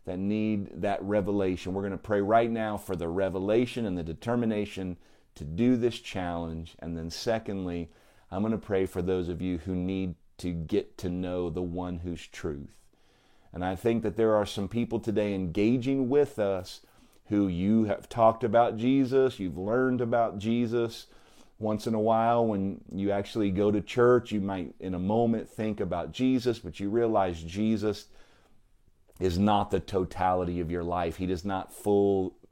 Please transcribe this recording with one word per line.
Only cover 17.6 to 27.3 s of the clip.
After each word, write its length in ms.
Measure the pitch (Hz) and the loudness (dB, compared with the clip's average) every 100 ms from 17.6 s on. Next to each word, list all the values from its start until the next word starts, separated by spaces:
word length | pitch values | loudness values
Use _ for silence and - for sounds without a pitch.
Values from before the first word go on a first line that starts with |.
| 95 113 107 | 2 4 2
have 240 | 92 - | -2 -4
talked 340 | 117 113 113 | 4 4 4
about 340 | 117 113 117 107 | 2 4 2 2
Jesus, 600 | 123 135 127 135 131 123 | 2 4 4 4 2 0
you've 180 | 92 76 | -6 -4
learned 440 | 98 123 131 127 | -2 0 2 0
about 380 | 117 117 110 98 | 0 2 0 0
Jesus. 680 | 107 117 120 117 117 - - - - - - - | 0 2 2 0 -2 -4 -18 -20 -20 -20 -20 -6
Once 300 | 107 107 120 | -2 -2 0
in 60 | |
a 60 | 110 | 2
while, 460 | 110 113 113 120 113 | 4 4 4 4 2
when 360 | 101 98 - - | 2 -2 -6 -8
you 180 | 92 101 | -2 0
actually 380 | 101 101 117 101 | 0 -2 0 0
go 220 | 92 104 | 4 4
to 80 | 104 | 2
church, 500 | - 123 120 123 120 | 0 4 6 6 4
you 120 | 107 | -4
might 340 | 98 95 78 - | -2 -4 -6 -8
in 120 | 92 | -6
a 60 | 90 | -2
moment 480 | 92 110 120 110 - | 2 2 2 0 -4
think 320 | - 110 104 | -4 -4 -2
about 320 | 95 85 78 | -2 -4 -6
Jesus, 480 | 82 131 127 120 113 | -2 2 2 0 -2
but 220 | 90 78 | -6 -6
you 80 | 101 | -2
realize 520 | 113 117 104 95 | 0 2 2 0